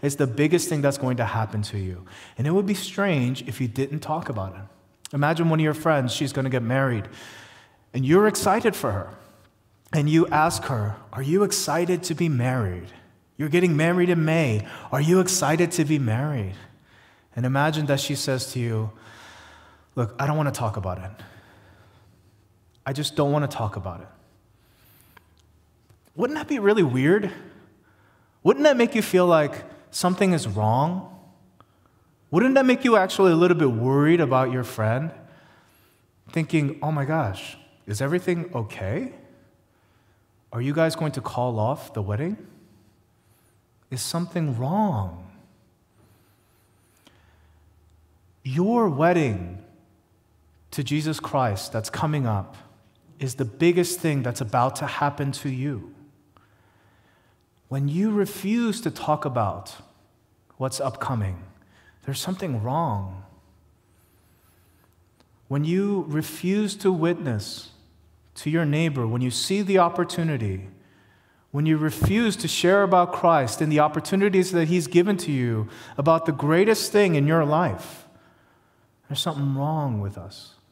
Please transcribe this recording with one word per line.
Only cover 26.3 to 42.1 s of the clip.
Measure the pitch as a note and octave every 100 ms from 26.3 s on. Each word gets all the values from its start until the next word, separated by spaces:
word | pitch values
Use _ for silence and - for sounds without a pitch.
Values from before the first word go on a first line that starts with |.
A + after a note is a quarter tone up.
| D4+
that | -
be | C#4
really | G3 G#3
weird? | D#3+ B2 C#3 G3+ G3+ - - - - _ _ _ _ _ _ _
Wouldn't | E3+ C4+
that | D4 C4
make | A#3
you | A#3
feel | G#3 F#3 F3+
like | E3 D3 - - - -
something | - F3+ F#3 G3
is | E3+ -
wrong? | G2+ G#2+ A#2+ D3+ F#3 - - - _ _ _ _ _ _ _ _ _ _
Wouldn't | D#3+ B3+
that | C4+ C4
make | B3 B3
you | A3
actually | F#3 - F#3+
a | E3
little | F3 F3
bit | D3
worried | A#2 A#2+ C#3 D3 E3+
about | D3 B2+ C3
your | B2+
friend? | A#2+ - G#2+ A#2+ D#3+ - - - - _ _ _ _ _ _ _ -
Thinking, | E3 D#3 D#3+ C#3+ D#3
"Oh | D3
my | D#3
gosh, | C#3 D#3+ A#2+ F#2 - - - _ -
is | G#2
everything | C#3 F3 F3+ F3 F3
okay? | B2 G#2+ - G2 C3 B3+ - - - _ _ _ _ _ _ _ _ _ _ _
Are | A#2
you | B2+
guys | D3 D#3+ D#3
going | D#3
to | C#3
call | A2+ - B2 A2+
off | G#2+ D3 -
the | -
wedding? | G2